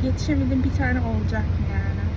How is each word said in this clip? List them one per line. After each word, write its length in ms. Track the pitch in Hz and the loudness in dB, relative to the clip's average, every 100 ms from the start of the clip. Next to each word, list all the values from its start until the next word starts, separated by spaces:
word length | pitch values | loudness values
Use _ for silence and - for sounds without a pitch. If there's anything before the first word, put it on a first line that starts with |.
| 262 | 0
yetişemedim 540 | 254 - 285 262 262 262 | 0 0 2 2 2 0
bir 80 | - | 0
tane 180 | 262 254 240 | 0 0 0
olacak 360 | 220 214 220 214 - | 0 0 0 0 0
mı 60 | 214 196 | 0 0
yani? 260 | - - - | 0 0 -2